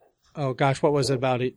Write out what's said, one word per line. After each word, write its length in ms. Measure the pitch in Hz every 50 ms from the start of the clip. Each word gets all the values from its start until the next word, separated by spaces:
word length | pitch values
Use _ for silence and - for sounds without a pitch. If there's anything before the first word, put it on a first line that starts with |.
| _ _ _ _ _ _ -
oh 160 | 156 143 131 123
gosh, 280 | - 147 135 135 -
what 120 | - 151 147
was 160 | 143 127 120
it, 60 | 139
about 260 | 120 135 131 127 120
a 120 | 127 131 -